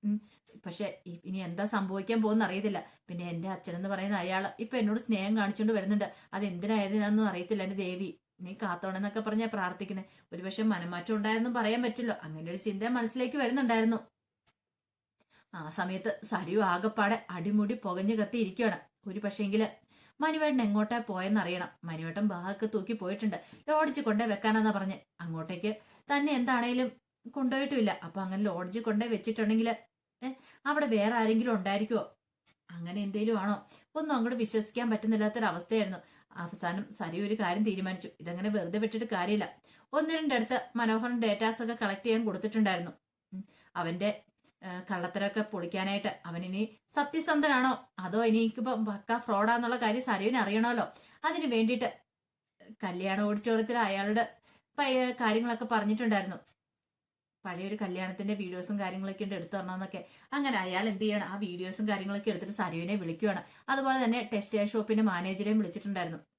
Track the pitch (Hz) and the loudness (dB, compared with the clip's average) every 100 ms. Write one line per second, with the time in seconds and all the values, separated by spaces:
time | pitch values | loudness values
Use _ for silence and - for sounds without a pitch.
0 | 208 214 - _ _ - - - 202 - | 0 -2 -4 _ _ -16 -12 -6 -6 -8
1 | - 170 - 190 185 175 208 214 190 190 | -14 -14 -10 -8 -6 -4 -2 0 -2 -4
2 | 190 226 214 220 226 185 208 190 - - | 0 2 4 4 2 0 -2 -4 -8 -20
3 | _ 175 175 170 180 180 180 175 190 196 | _ -8 -6 -6 -6 -6 -8 -6 -4 -4
4 | 196 202 180 190 196 - 226 254 214 214 | -2 -2 0 0 -2 -6 -4 0 2 0
5 | 226 214 196 220 202 208 220 220 190 208 | 0 0 2 2 0 2 2 2 2 0
6 | 196 - - 196 202 175 202 220 196 214 | 0 -6 -10 -4 -4 -4 0 0 2 0
7 | 208 214 220 180 180 214 190 196 185 180 | 2 4 2 0 -2 -2 -2 -2 -4 -4
8 | 190 - _ _ 180 202 202 175 190 185 | -6 -8 _ _ -14 -6 -4 -4 -4 -4
9 | 202 214 214 214 226 214 180 180 196 190 | -2 -2 -2 0 0 -2 -4 -4 -8 -8
10 | 190 - _ 170 185 190 220 190 170 180 | -10 -18 _ -10 -8 0 2 2 -2 -8
11 | 180 220 208 226 240 240 214 233 247 220 | -2 -2 0 0 0 0 2 2 0 -2
12 | 240 - 160 156 165 180 214 196 220 247 | -4 -4 -6 -10 -8 -6 -4 -2 0 0
13 | 226 254 247 285 247 254 254 226 226 226 | 0 0 -2 0 0 2 4 4 4 2
14 | - _ _ _ _ _ _ _ _ _ | -2 _ _ _ _ _ _ _ _ _
15 | _ _ _ _ _ 175 151 165 185 185 | _ _ _ _ _ -14 -10 -4 -2 -2
16 | 214 202 208 202 175 196 196 175 214 214 | -2 -4 -2 -2 0 2 4 4 0 2
17 | 202 226 - 180 175 208 202 247 196 180 | 2 2 -2 -4 2 2 2 0 -2 -2
18 | 196 220 202 240 202 190 226 175 - _ | 2 2 2 0 0 2 0 0 -8 _
19 | - 190 208 202 202 214 208 - _ - | -8 -4 -4 -2 0 2 2 -2 _ -20
20 | - _ 302 311 302 262 220 208 214 240 | -20 _ 0 2 2 4 4 4 2 0
21 | 226 185 190 214 175 180 175 - 170 160 | -2 -4 2 2 2 -2 -4 -10 -10 -6
22 | 165 165 208 180 180 202 220 214 190 220 | -4 0 0 0 -6 -2 -2 -2 -2 -4
23 | 180 202 220 - - - - 302 311 269 | -4 -2 -2 -2 -8 -16 0 2 2 0
24 | 240 208 233 202 220 220 214 196 190 190 | 0 0 2 0 2 4 4 2 -2 -6
25 | - _ 170 160 160 175 208 214 - - | -12 _ -8 -6 -6 -4 -4 -4 -10 -20
26 | _ 285 294 277 240 254 240 247 254 - | _ 2 4 2 2 2 2 2 0 -2
27 | _ _ - 285 254 262 277 277 214 - | _ _ -10 -2 0 2 0 2 2 0
28 | 170 196 190 190 208 175 180 202 226 214 | -6 -6 -4 0 0 0 -4 -4 0 0
29 | 233 214 220 220 214 220 226 - - _ | 2 0 -2 0 4 4 4 0 -6 _
30 | _ _ 254 262 - - 277 294 294 220 | _ _ -10 -10 -16 -8 -2 2 4 4
31 | 208 240 220 220 240 220 185 202 214 220 | 4 4 4 4 4 2 2 0 2 0
32 | - - _ _ _ _ _ 170 170 190 | -2 -12 _ _ _ _ _ -10 -8 -4
33 | 202 202 214 220 196 202 - - _ 302 | -4 0 0 2 2 -2 -4 -20 _ -6
34 | 311 269 226 240 220 220 214 - 240 214 | 0 2 2 0 0 0 -2 -2 0 0
35 | 214 220 214 214 220 170 175 220 196 185 | 2 2 2 2 -2 -2 0 0 0 -4
36 | - - _ - 170 - 175 185 208 - | -12 -20 _ -12 -10 -6 -4 -4 -6 -6
37 | 170 170 202 220 190 190 214 190 190 185 | -6 -4 -2 0 0 2 2 2 -2 -4
38 | - - 160 175 202 208 170 208 214 220 | -8 -12 -10 -4 0 0 0 0 0 -2
39 | 226 190 180 208 - - _ - _ 277 | -2 -2 2 0 0 -8 _ -20 _ 0
40 | 320 320 311 247 220 247 - 233 233 220 | 2 0 2 2 2 0 -2 -2 2 2
41 | 240 240 226 208 220 226 226 233 208 196 | 0 0 2 2 0 0 -4 -2 -2 -2
42 | 226 220 226 190 214 220 208 185 170 - | 2 2 2 -2 -2 2 4 2 -2 -10
43 | _ _ _ 190 196 _ _ - 165 175 | _ _ _ -14 -14 _ _ -4 -4 0
44 | 202 208 _ _ _ _ 185 180 185 190 | -2 -2 _ _ _ _ -12 -10 -4 -4
45 | 180 196 202 202 208 196 175 190 190 202 | -2 -2 -2 0 -2 -4 -4 -2 0 0
46 | 196 - 170 170 180 190 220 - _ - | -2 -6 -8 -8 -4 -2 -4 -6 _ -2
47 | 294 320 311 302 302 262 262 247 - - | 0 -2 2 4 4 4 4 0 -6 -10
48 | 185 208 233 220 226 220 233 302 214 202 | -2 2 6 6 4 0 -2 0 0 -2
49 | - 233 233 202 214 233 240 247 233 220 | -2 -2 2 2 4 2 2 0 0 0
50 | 254 202 202 247 202 214 233 240 185 - | 0 0 2 2 2 2 2 2 -2 -6
51 | - - 311 320 311 233 226 247 240 - | -20 -4 -2 0 0 2 4 2 -2 -4
52 | _ _ _ _ _ _ - 220 196 175 | _ _ _ _ _ _ -20 -8 -6 -2
53 | 190 190 208 208 233 226 220 240 214 196 | 0 2 2 0 2 2 2 2 2 2
54 | 202 214 233 - _ _ _ - 285 254 | 2 2 0 -4 _ _ _ -2 2 4
55 | 254 247 233 214 240 233 240 233 208 214 | 2 0 2 2 2 -2 0 0 2 2
56 | 240 208 190 180 - _ _ _ _ _ | 4 2 0 -8 -14 _ _ _ _ _
57 | _ _ _ _ 190 175 190 214 202 180 | _ _ _ _ -8 -6 -4 -4 -2 -2
58 | 185 185 202 208 190 180 180 202 190 185 | -4 -4 -4 -2 -4 -6 -4 -2 -2 -4
59 | 196 190 202 190 170 196 185 185 190 185 | -6 -4 -4 -4 -4 -6 -4 -6 -6 -8
60 | - - - 285 277 220 185 185 214 196 | -12 -20 -6 -2 2 2 0 0 0 0
61 | 214 208 190 196 208 175 185 190 214 196 | 2 0 -2 -4 -4 -4 -6 -2 0 0
62 | 190 202 202 208 185 208 185 165 175 208 | -2 -2 -2 -2 -4 -4 -2 -2 -2 -2
63 | 170 165 214 190 - - - 269 269 262 | -2 0 0 0 -6 -18 -2 0 2 2
64 | 240 233 220 214 202 214 208 226 214 220 | 4 2 0 -4 0 0 2 0 2 4
65 | 220 180 185 190 208 220 190 202 202 190 | 4 2 -2 -2 2 2 2 -2 -4 -4
66 | 175 175 - | -4 -6 -12